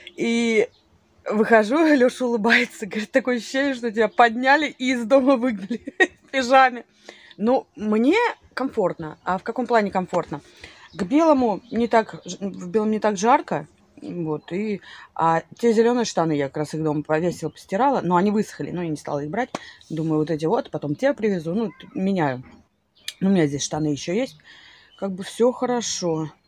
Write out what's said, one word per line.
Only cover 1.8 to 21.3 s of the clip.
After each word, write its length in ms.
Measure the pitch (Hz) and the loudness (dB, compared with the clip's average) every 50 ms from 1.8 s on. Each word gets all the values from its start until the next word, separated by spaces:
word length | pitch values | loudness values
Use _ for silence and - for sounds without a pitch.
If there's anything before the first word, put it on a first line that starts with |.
| 330 311 294 | 4 4 4
Леша 320 | 262 247 254 - - 254 | 4 4 2 2 -2 -2
улыбается, 600 | 240 233 226 202 233 233 247 247 - - - 226 | -2 -2 0 2 2 4 2 2 -2 -6 -10 -12
говорит: 240 | 185 - 214 214 - | -8 -6 -8 -6 0
«Такое 240 | - 269 - 254 247 | 0 0 2 0 -2
ощущение, 380 | 233 - - - 269 285 285 269 | -2 -4 -4 -2 -2 -2 -2 -2
что 160 | 240 233 233 | -4 -6 -4
тебя 180 | 202 226 214 208 | 0 0 -2 2
подняли 580 | - - 240 233 220 247 254 262 277 302 302 247 | 4 4 4 4 4 2 2 4 4 4 2 -2
и 240 | - - 254 254 | -6 -4 -2 -2
из 120 | 262 240 233 | -2 -2 2
дома 320 | 208 269 277 254 262 277 | 4 4 4 6 4 2
выгнали 440 | 233 233 262 220 190 196 - 240 208 - 262 - - | 2 2 -2 -4 -4 -6 -8 -8 -8 -10 -8 0 0
<laughs> 140 | 381 - - _ _ _ | 0 0 0 _ _ _
в 20 | |
пижаме». 540 | - 269 254 233 269 269 262 254 240 233 - _ _ _ _ - - - - - - - | -4 -4 2 4 6 6 6 6 2 -4 -12 _ _ _ _ -20 -20 -20 -20 -20 -8 -2
Ну, 280 | 202 233 262 254 - _ _ | 0 0 0 0 -2 _ _
мне 400 | - 208 214 208 220 233 269 370 453 480 466 - - _ _ _ | -6 -2 0 2 4 4 4 4 4 2 0 -2 -6 _ _ _
комфортно. 640 | - 254 269 - 226 185 170 160 - 160 151 - - _ | -6 -6 -4 -2 -2 -2 -2 -2 -6 -10 -12 -12 -8 _
А 120 | - 180 190 | -4 -4 -4
в 40 | |
каком 240 | - - 226 - 247 | -6 -6 -6 -6 -2
плане 240 | 214 240 226 208 190 | 2 2 2 2 0
комфортно? 500 | - 190 185 - - 175 160 - 160 143 - - - - - - - - - - - | -2 -4 -4 -2 -2 -4 -2 -4 -8 -12 -12 -16 -20 -20 -20 -20 -20 -20 -20 -16 -10
К 80 | 165 196 | -8 -4
белому 560 | 175 254 302 330 320 294 262 247 220 196 - - - | 0 2 4 4 6 4 4 2 0 -2 -4 -8 -6
не 160 | - 220 233 220 | -2 -2 0 2
так 340 | - 226 214 - - 156 - | 2 2 2 0 -8 -16 -14
ж-, 140 | 180 180 - | -16 -12 -10
в 280 | 196 196 185 185 180 180 | -10 -10 -8 -10 -8 -4
белом 200 | 170 220 214 220 | -2 0 0 0
не 80 | 214 214 | 0 0
так 160 | 208 214 214 175 | 0 -2 0 0
жарко. 480 | 196 233 269 302 - - 180 147 156 - _ _ _ _ _ - | 2 2 2 2 2 -2 -6 -6 -6 -10 _ _ _ _ _ -16
Вот, 500 | - - 175 175 165 156 151 151 - - | -14 -10 -8 -6 -6 -4 -6 -6 -8 -8
и, 280 | 170 196 214 220 202 175 - - - - - - _ | -6 -6 -4 -4 -6 -8 -10 -16 -20 -20 -20 -14 _
а 280 | - 160 165 165 165 - _ - - | 0 0 2 2 0 -2 _ -6 0
те 140 | - 240 | 0 2
зеленые 320 | 220 226 226 233 247 247 220 | 4 4 4 4 2 0 -2
штаны, 280 | - - 185 165 160 | -2 0 0 0 2
я 160 | 151 143 139 135 | 0 0 -2 -4
как 100 | - 151 | -4 -6
раз 160 | 151 - - | -6 -6 -6
их 80 | 156 | -4
дома 200 | 156 151 147 151 | -2 -2 -2 -4
повесила, 460 | 143 - 156 156 175 175 156 - 160 151 | -2 -2 0 0 0 -2 -4 -4 -8 -10
постирала, 500 | - - - - 190 196 254 285 262 190 | -10 -12 -10 -6 -2 0 2 2 0 0
но 140 | - 175 180 | 0 2 2
они 140 | 175 190 208 | 2 2 2
высохли, 400 | 202 220 196 - - - 147 - | 2 0 -2 -2 -6 -10 -8 -8
но 120 | - 175 | -6 -6
я 60 | 175 165 | -4 -6
не 60 | 151 | -6
стала 240 | 147 - 139 147 143 147 | -6 -6 -6 -6 -6 -6
их 60 | 151 | -4
брать. 180 | 160 220 254 - - - - - - - _ - | -4 -4 -4 -6 -8 -12 -14 -18 -20 -20 _ -8
Думаю, 280 | 160 160 160 160 156 151 | -6 -4 -2 0 0 0
вот 100 | 156 151 | 0 0
эти 140 | 165 147 160 | -2 -2 0
вот, 240 | 156 214 254 - - | 0 0 -2 -2 -4
потом 240 | - 151 - 143 147 | -8 -8 -6 -6 -4
те 180 | - 254 277 285 | 0 0 -2 0
привезу, 400 | - 214 214 | 0 -2 -2